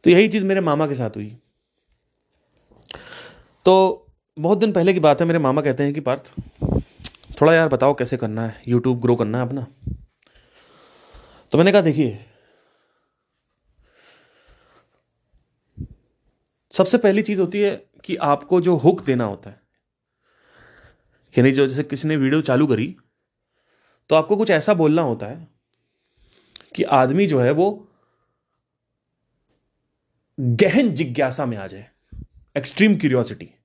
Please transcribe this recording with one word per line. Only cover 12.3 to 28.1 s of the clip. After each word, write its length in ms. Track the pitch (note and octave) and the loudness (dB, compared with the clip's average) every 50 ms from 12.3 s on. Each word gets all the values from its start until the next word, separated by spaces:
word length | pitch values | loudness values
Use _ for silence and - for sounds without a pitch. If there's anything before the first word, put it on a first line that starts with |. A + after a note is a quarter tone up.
| _ _ _ _ _ _ _ _ _ _ _ _ _ _ _ _ _ _ _ _ _ _ _ _ _ _ _ _ _ _ _ _ _ _ _ _ _ _ _ _ _ _ _ _ _ _ _ _ _ _ _ _ _ _ _ _ _ _ _ _ _ _ _ _ _ _ _ _ _ - - - - _ _ _ _ _ _ _ _ _ _ _ _ _ _ _ | _ _ _ _ _ _ _ _ _ _ _ _ _ _ _ _ _ _ _ _ _ _ _ _ _ _ _ _ _ _ _ _ _ _ _ _ _ _ _ _ _ _ _ _ _ _ _ _ _ _ _ _ _ _ _ _ _ _ _ _ _ _ _ _ _ _ _ _ _ -16 -16 -16 -16 _ _ _ _ _ _ _ _ _ _ _ _ _ _ _
सबसे 260 | - - F#3 F#3+ - A#3+ | 0 0 0 2 2 2
पहली 240 | A#3 G3+ F#3+ G#3+ | 2 2 2 2
चीज़ 180 | G#3+ G#3 G#3 F#3 | -2 -2 -2 -2
होती 200 | F3+ F3+ F#3+ G3+ | -2 -2 -2 -2
है 260 | G#3 G3+ E3 - _ _ _ _ - | -2 -2 -2 -6 _ _ _ _ -10
कि 120 | - - | -10 -6
आपको 440 | - D#3+ C#3+ C#3+ C#3+ - - F3+ F3+ | -4 0 -2 -2 -2 -2 -2 0 0
जो 160 | E3+ F3+ F3 | 2 2 0
हुक 260 | D3 A#2+ E3+ F3+ F3+ | 4 4 2 2 2
देना 220 | - C#3+ C3 A#2+ A#2 | -2 -2 -2 -2 -2
होता 260 | G#2 G2 F#2+ - G2+ | -4 -6 -10 -16 -20
है, 100 | F#2+ _ _ _ _ _ _ _ _ _ _ _ _ _ _ _ _ _ _ _ _ _ - _ _ _ _ - _ _ _ _ _ _ _ _ - B2+ | -20 _ _ _ _ _ _ _ _ _ _ _ _ _ _ _ _ _ _ _ _ _ -20 _ _ _ _ -20 _ _ _ _ _ _ _ _ 0 2
यानी 140 | B2 C3+ | 4 4
जो, 140 | C3+ C3 C#3 | 4 2 0
जैसे 160 | C3 B2+ C#3+ | 0 0 -6
किसी 260 | D3 - D3+ C3 - D#3 | -6 -6 -8 -6 -4 -4
ने 80 | D#3 | -2
वीडियो 240 | D3+ C3+ C3+ C#3+ D#3+ | 0 0 0 0 0
चालू 260 | D3+ - B2+ C3 D3+ | 0 0 0 0 2
करी, 300 | C#3 B2 G#2+ A#2+ - - _ _ _ _ _ _ _ _ _ _ _ _ _ _ _ _ _ _ _ _ _ _ - | 2 0 -2 -2 -6 -8 _ _ _ _ _ _ _ _ _ _ _ _ _ _ _ _ _ _ _ _ _ _ 0
तो 40 | D3+ | 0
आपको 200 | D#3 D#3 - G#3 | 0 2 0 -2
कुछ 140 | G3 A3+ A3 | -2 0 0
ऐसा 240 | F3+ D3+ - - G#3 | 0 0 2 0 0
बोलना 280 | E3+ D#3+ D3+ D3+ E3+ | 2 2 2 2 2
होता 240 | D#3+ C3 A2+ G#2+ G#2 | 0 -2 -4 -6 -8
है 220 | G#2 C3 E3 E3 _ _ _ _ _ _ _ _ _ _ _ _ _ _ _ _ _ _ _ _ _ _ - _ _ - | -14 -14 -18 -20 _ _ _ _ _ _ _ _ _ _ _ _ _ _ _ _ _ _ _ _ _ _ -20 _ _ -6
कि 60 | - | -6
आदमी 440 | - - - C3 C3 C3 C#3+ F#3 G3+ | -2 0 2 2 2 2 2 0 0
जो 140 | F3+ D3+ B2+ | 2 2 2
है 100 | B2 B2 | 2 2
वो 420 | D3 D#3 F3+ G3+ G#3 - - _ _ _ _ _ | 2 2 0 0 -2 -6 -18 _ _ _ _ _